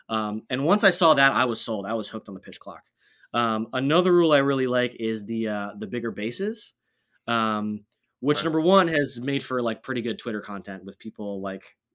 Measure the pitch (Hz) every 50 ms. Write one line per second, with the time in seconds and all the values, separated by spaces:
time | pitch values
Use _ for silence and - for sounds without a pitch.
0 | _ - 113 110 107 107 104 110 - - 123 131 135 156 196 214 208 196 185 -
1 | 180 160 151 135 139 135 117 110 127 123 117 110 - - 110 104 98 98 113 113
2 | 104 - - 110 - - 98 95 - - 95 - - 98 87 78 - _ _ _
3 | _ _ _ _ _ _ - 120 120 113 110 110 110 113 - 127 131 139 151 175
4 | 175 185 175 175 170 160 151 139 139 139 139 135 131 127 123 123 123 123 123 -
5 | 113 113 113 110 104 101 117 113 110 107 104 104 101 101 98 101 110 98 98 120
6 | 117 113 101 - 104 113 120 - 190 208 226 - - - - _ _ _ _ _
7 | _ _ _ _ _ - 117 113 110 110 107 107 104 107 107 104 104 _ _ _
8 | _ _ _ _ - 139 147 147 151 165 156 160 156 175 190 196 180 165 160 151
9 | 143 123 117 120 123 135 139 139 139 - 131 127 120 117 110 107 - - 127 127
10 | 110 117 110 98 - 120 107 107 101 - 101 98 92 - 98 95 92 98 95 -
11 | - 113 - - 104 101 101 98 95 98 98 95 - - _ _ _ _ _